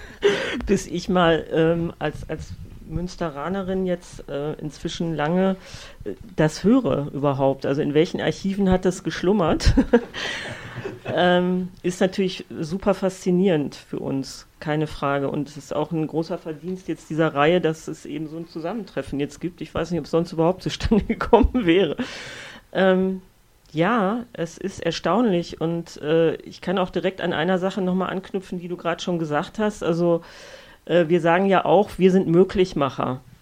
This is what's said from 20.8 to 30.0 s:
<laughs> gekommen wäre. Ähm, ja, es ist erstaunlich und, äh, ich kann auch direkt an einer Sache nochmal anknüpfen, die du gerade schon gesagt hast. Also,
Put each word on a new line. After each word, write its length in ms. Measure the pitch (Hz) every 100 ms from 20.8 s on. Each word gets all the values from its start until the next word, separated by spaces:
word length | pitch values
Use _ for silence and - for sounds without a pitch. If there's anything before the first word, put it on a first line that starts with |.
| - 208
<laughs> 40 | -
gekommen 580 | 226 - 214 - 254 180
wäre. 300 | 170 170 - 254 - - - - - -
Ähm, 480 | - 190 185 190 185 - _ _ _ _
ja, 520 | 151 175 240 190 240 233
es 240 | - 165 -
ist 240 | 196 -
erstaunlich 800 | 170 165 165 196 247 175 170 -
und, 400 | 165 170 165 -
äh, 340 | 147 165 165 -
ich 220 | - -
kann 180 | - 190
auch 120 | 185
direkt 320 | 185 175 190
an 120 | 175
einer 260 | 156 165 185
Sache 220 | 185 196
nochmal 280 | 185 185 185
anknüpfen, 500 | 185 - 196 - 185
die 80 | 170
du 80 | 175
gerade 260 | 170 170
schon 180 | - 170
gesagt 400 | 160 147 175 -
hast. 240 | 214 208
Also, 380 | - 170